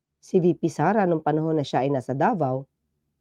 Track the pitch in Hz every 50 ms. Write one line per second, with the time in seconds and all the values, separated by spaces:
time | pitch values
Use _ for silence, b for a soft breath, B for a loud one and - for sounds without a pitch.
0 | _ _ _ _ _ - - 180 160 180 156 - - 160 - - 147 175 208 226
1 | 196 175 170 160 156 151 151 156 156 160 160 156 139 - - 139 123 143 143 131
2 | 127 - 127 135 160 214 247 175 151 127 131 135 135 - _ _ _ _ _ _
3 | _ _ _ _